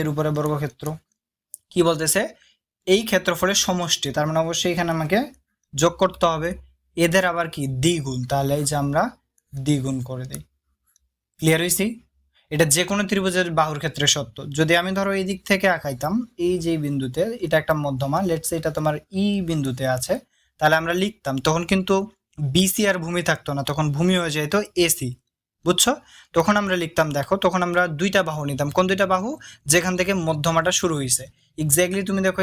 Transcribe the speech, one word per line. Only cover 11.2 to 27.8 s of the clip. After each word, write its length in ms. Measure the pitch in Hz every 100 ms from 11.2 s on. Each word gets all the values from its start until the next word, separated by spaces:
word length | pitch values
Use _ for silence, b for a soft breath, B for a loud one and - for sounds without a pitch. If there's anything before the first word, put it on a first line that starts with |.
| _ -
ক্লিয়ার 200 | 160 160
হইছি? 220 | 175 175 208 240 _ _ _ _ -
এটা 140 | 151 160 156
যে 80 | 180
কোনো 120 | 202 196
ত্রিভুজের 380 | 202 190 180 175 160
বাহুর 200 | 156 147
ক্ষেত্রে 240 | 156 - 143 151
সত্য। 220 | 139 - 147 143
যদি 160 | 156 170
আমি 100 | 185 190
ধরো 140 | 196 196
এই 60 | 185
দিক 100 | 190 -
থেকে 180 | 190 190 165
আঁকাইতাম, 380 | 143 127 151 220 247 - 175
এই 80 | 180
যে 100 | 165 160
বিন্দুতে, 400 | 147 143 131 131 208 240 165
এটা 100 | 156
একটা 120 | 151 151 147
মধ্যমা, 340 | 131 139 156 190
let's 180 | 160 -
say 80 | 165
এটা 120 | 156 151
তোমার 180 | 156 151 - 190
ই 20 | 202 202 170
বিন্দুতে 360 | 160 135 127 131 127
আছে, 180 | 127 226 - _ _ -
তাহলে 160 | 151 160
আমরা 120 | 165 175
লিখতাম, 320 | 202 - 143 131 160
তখন 180 | 165 170
কিন্তু 240 | 190 190 196 208 - _ - 143
বিসি 300 | 156 190 - 202
আর 80 | 185
ভূমি 180 | 165 175 170
থাকতো 200 | 151 -
না, 80 | 139 131
তখন 160 | 156 151 143
ভূমি 180 | 175 185
হয়ে 140 | 170 151
যেত 200 | 151 202 208 180 170
এসি। 240 | - 127 127 _ _ _ _ 160
বুঝছো? 260 | 180 233 302 B B B 170
তখন 180 | 165 208
আমরা 140 | 196 180
লিখতাম, 240 | 160 - 156 143
দেখো 160 | 131 196
তখন 220 | 185 180 175
আমরা 140 | 175